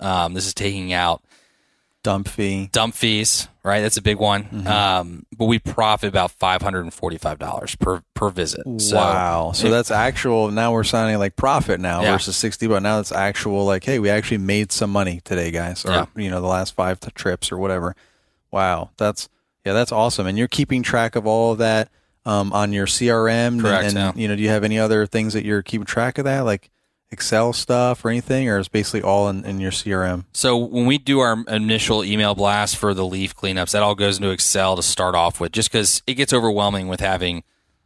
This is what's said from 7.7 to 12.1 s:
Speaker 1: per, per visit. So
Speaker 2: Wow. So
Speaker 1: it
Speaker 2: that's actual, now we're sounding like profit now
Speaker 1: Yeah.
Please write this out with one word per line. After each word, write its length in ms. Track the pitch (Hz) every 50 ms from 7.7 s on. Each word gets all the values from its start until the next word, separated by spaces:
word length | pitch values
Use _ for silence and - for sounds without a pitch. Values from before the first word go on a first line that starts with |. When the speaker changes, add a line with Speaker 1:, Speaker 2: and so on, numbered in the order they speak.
| -
Speaker 1:
per, 280 | - - 92 92 82 - _ -
per 160 | - 104 101
visit. 320 | 87 90 82 76 - - - 131 117 110
So 160 | 104 104 107
Speaker 2:
Wow. 540 | 104 101 98 92 92 90 87 85 82 82 82
So 140 | - - 113
Speaker 1:
it 40 | 113
Speaker 2:
that's 200 | 113 120 117 -
actual, 600 | 110 104 117 131 135 - - 127 117 110 107 104
now 200 | 104 113 117 117
we're 120 | 117 113 104
sounding 340 | - - 113 110 110 107 101
like 160 | 98 98 -
profit 460 | - 131 135 147 147 - - 95 90
now 200 | 92 90 85 87
Speaker 1:
Yeah. 120 | 101 104